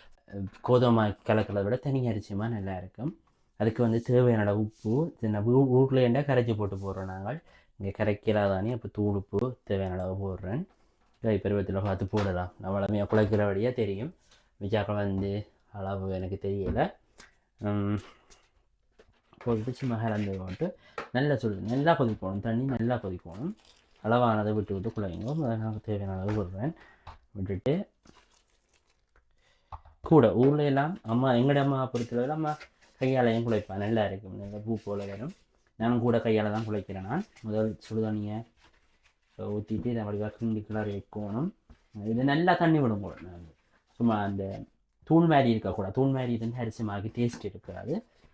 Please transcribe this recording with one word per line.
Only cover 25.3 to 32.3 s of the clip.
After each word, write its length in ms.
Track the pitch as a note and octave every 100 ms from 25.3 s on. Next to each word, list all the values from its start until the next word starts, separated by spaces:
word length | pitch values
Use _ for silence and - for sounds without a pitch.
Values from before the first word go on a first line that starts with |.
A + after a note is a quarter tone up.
முதல்ல 240 | D#3 C3 A2+
நமக்கு 220 | A2 G#2+
தேவையான 420 | - G2+ F#2+ F#2+
அளவு 140 | G2 G#2
விடுறேன். 380 | F#2 F#2+ C3 - - _ - - _
விட்டுட்டு 420 | G2 F#2 F#2 B2+ F3 - _ _ _ _ _ _ _ _ _ _ _ _ _ _ _ _ _ _ - - _
கூட 340 | - D#3+ A2 G2
ஊர்ல 280 | C3+ D3
எல்லாம் 340 | D3 C3+ D3+ G3+
அம்மா, 280 | A2+ A#2+ C3
எங்கட 240 | A#2+ C3+ C#3+
அம்மா 340 | C#3 C3+ B2+
பொறுத்தளவுல 340 | A#2+ A#2 A#2+
அம்மா 300 | B2+